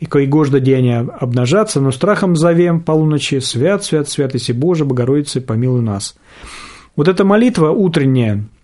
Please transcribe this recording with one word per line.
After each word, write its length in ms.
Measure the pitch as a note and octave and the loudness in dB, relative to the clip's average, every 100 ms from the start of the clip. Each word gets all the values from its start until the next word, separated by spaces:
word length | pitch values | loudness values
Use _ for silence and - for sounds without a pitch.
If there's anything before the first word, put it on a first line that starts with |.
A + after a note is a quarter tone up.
и 40 | |
коегожда 560 | D#3+ C#3+ C#3 D#3 C#3+ C#3 | -2 0 2 2 2 2
деяния 380 | C3 C3 B2 A#2 B2 - | 2 2 2 0 -4 -6
обнажатся, 640 | B2+ B2 B2 G3 G#3+ C#3+ | -4 0 2 2 0 0
но 120 | C3+ | 0
страхом 440 | - F3+ G3+ F#3+ D#3+ | 0 0 0 2 2
зовем 460 | E3+ E3+ F3 E3 | 2 2 2 0
полуночи, 560 | E3 D#3 D#3 D3 - C#3 | 0 0 2 0 -2 -4
свят, 460 | B2+ A#2 D#3 G3+ | -4 -2 0 0
свят, 260 | - D#3 D3 | -2 -4 -2
свят, 240 | - C3+ | -4 -2
иси 180 | B2 - | -4 -4
Боже, 320 | A#2+ D#3+ E3+ | -2 0 0
Богородице, 560 | C#3+ B2+ A#2+ D3 D3 B2+ | 0 -2 0 0 -2 -6
помилуй 400 | B2+ A2+ B2+ B2+ | -4 -2 0 0
нас". 340 | A2+ G2+ - - _ - - - - - - - | -2 -4 -8 -14 _ -20 -20 -18 -20 -20 -12 -2
Вот 120 | D#3 | 0
эта 160 | F#3 | 2
молитва 460 | G3 G#3 B3 B3 D#3 | 4 4 2 2 0
утренняя, 720 | G3 F#3+ D#3+ C3+ C3 A2+ G#2 G#2+ _ | 2 0 2 2 2 0 -2 -6 _